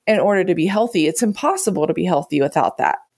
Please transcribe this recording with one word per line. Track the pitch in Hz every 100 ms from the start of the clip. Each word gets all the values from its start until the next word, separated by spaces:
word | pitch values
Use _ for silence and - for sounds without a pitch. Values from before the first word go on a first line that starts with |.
| -
in | 214
order | 196 196
to | 185 165
be | 175
healthy. | 208 233 185 151
It's | 160
impossible | 220 202 294 381 - 170 156
to |
be | 170 180
healthy | 147 147 147
without | 139 156 - -
that. | - - -